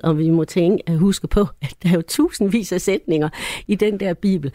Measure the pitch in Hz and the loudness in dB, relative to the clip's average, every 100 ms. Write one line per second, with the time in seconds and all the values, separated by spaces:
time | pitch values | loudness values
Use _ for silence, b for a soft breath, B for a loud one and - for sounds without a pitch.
0 | 165 156 160 165 160 190 170 214 - 165 | 0 2 2 2 2 0 2 2 0 2
1 | 196 190 - 208 196 - 139 - 175 175 | 2 0 0 0 0 -4 -10 -2 0 0
2 | 165 - 339 - 196 233 190 185 - 180 | 0 0 0 0 0 0 -2 -4 -2 -2
3 | - 160 151 B B B - 202 214 202 | 0 0 0 B B B -4 0 0 0
4 | 196 170 202 190 139 | -4 -2 0 -2 -4